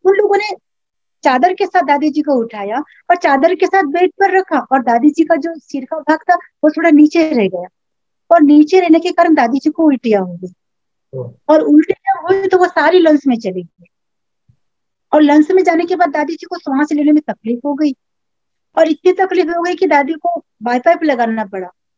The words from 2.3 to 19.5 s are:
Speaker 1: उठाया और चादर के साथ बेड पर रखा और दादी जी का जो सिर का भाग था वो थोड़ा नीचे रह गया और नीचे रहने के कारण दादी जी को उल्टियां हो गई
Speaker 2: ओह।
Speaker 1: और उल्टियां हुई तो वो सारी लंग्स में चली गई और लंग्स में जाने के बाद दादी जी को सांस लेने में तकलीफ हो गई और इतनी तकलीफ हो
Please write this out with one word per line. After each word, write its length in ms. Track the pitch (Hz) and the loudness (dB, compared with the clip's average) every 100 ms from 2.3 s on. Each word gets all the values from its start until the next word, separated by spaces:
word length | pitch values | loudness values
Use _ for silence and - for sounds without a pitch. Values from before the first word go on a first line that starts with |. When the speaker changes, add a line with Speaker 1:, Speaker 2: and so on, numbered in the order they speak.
| 262 | -2
Speaker 1:
उठाया 440 | 226 214 202 240 - _ - | -4 -8 -8 -8 -10 _ -4
और 60 | 349 | -2
चादर 400 | 311 269 320 359 | 0 0 0 0
के 100 | 370 | -2
साथ 260 | 381 285 | 0 -2
बेड 180 | 330 359 - | -2 -2 0
पर 180 | 392 381 | 0 0
रखा 220 | 381 294 - | -2 -4 -2
और 120 | 269 | -2
दादी 260 | 240 233 302 | 0 2 2
जी 140 | 302 | 0
का 120 | 320 330 | -2 -2
जो 160 | 330 330 | -4 -12
सिर 300 | _ 277 254 | _ -12 -10
का 120 | 320 | -8
भाग 200 | 294 311 | -4 -4
था 140 | - 349 | 0 -2
वो 340 | - _ 302 | -4 _ -2
थोड़ा 200 | 320 330 | 0 2
नीचे 380 | 302 302 339 311 | 4 4 2 0
रह 180 | 254 190 | 0 -2
गया 200 | 180 180 _ _ _ _ _ - | -4 -12 _ _ _ _ _ 0
और 120 | 339 | 4
नीचे 360 | 294 294 302 370 | 6 4 4 2
रहने 200 | 349 330 | 2 2
के 120 | 349 | 0
कारण 240 | 349 339 302 | 0 2 2
दादी 240 | 233 269 | 0 -2
जी 100 | 311 | -4
को 160 | 311 311 | 0 0
उल्टियां 380 | 262 240 202 | 0 0 -2
हो 120 | 180 175 | -2 -10
गई 180 | 185 _ _ _ _ _ _ | -16 _ _ _ _ _ _
Speaker 2:
ओह। 180 | 135 120 - - | -14 -14 -8 0
Speaker 1:
और 120 | 311 | 0
उल्टियां 580 | 427 302 339 - - 339 | 4 4 2 -2 -4 -4
हुई 240 | 330 392 381 | -2 -2 0
तो 100 | 370 | 0
वो 100 | 359 | 0
सारी 320 | 330 294 359 | 0 2 4
लंग्स 280 | 320 302 277 | 4 2 0
में 80 | 233 | -4
चली 240 | 208 185 | -4 -10
गई 240 | 170 _ 170 _ _ _ _ _ _ _ _ _ _ _ - | -12 _ _ _ _ _ _ _ _ _ _ _ _ _ -2
और 100 | 302 | 2
लंग्स 300 | 294 302 302 | 4 4 4
में 120 | 370 | 2
जाने 220 | 349 330 339 | 2 0 -2
के 100 | 359 | -2
बाद 140 | 339 | -2
दादी 240 | 302 302 330 | -2 -6 -8
जी 100 | - | -12
को 120 | 339 | -12
सांस 340 | 294 269 294 | -6 -4 -2
लेने 200 | 294 294 | -2 2
में 100 | 302 - | 0 -2
तकलीफ 320 | 202 220 240 285 | -10 -8 -6 -6
हो 80 | |
गई 220 | 277 302 254 _ _ _ _ _ _ _ - | -4 -4 -6 _ _ _ _ _ _ _ -2
और 120 | 320 | -2
इतनी 220 | 302 359 | 0 -2
तकलीफ 340 | 359 381 370 | 0 -2 -2
हो 140 | 320 | -2